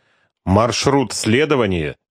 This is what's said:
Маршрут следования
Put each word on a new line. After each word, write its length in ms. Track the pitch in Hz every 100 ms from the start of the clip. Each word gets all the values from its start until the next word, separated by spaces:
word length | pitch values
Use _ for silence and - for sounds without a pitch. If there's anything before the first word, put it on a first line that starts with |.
| _ _ _ _
Маршрут 680 | 92 101 117 - 143 139 120
следования 840 | - 113 117 151 143 107 87 73 - _